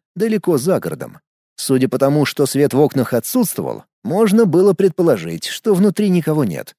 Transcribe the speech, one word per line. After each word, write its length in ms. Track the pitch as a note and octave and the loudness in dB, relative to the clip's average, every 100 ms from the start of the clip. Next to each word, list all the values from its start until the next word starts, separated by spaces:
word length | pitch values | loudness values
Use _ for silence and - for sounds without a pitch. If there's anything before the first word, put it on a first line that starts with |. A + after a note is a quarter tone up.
| _ F3+ | _ -6
далеко 400 | A3 G#3+ F3+ D3 | -2 -2 0 0
за 240 | D3+ E3+ | 0 -2
городом. 380 | - B2 - - _ _ _ - | -4 -10 -14 -20 _ _ _ -10
Судя 320 | - C3 C3 | -2 0 0
по 100 | - | 0
тому, 260 | C#3 D3+ | 2 2
что 220 | C3+ - C#3 | 0 0 -2
свет 260 | C3+ C#3+ | 0 0
в 60 | C3 | 2
окнах 340 | D3 C#3 A#2+ | 2 0 -2
отсутствовал, 720 | A#2 - B3+ G#3 - C#2+ G#1+ - _ | -2 -2 -2 -2 -4 -8 -10 -16 _
можно 420 | G2+ F3+ A3 G#3+ G#3+ | -6 0 2 4 4
было 260 | D#3+ G3 | 4 4
предположить, 720 | F3+ G3 F3 E3+ G#2+ E2 E2 - | 4 0 2 0 0 -2 -10 -10
что 280 | - A3+ | -6 0
внутри 340 | F#3 G3+ F3+ G#3 | 2 2 2 0
никого 360 | F3+ D#3 D#3 | 0 0 0
нет. 300 | A#2 C#2+ - | -2 -4 -10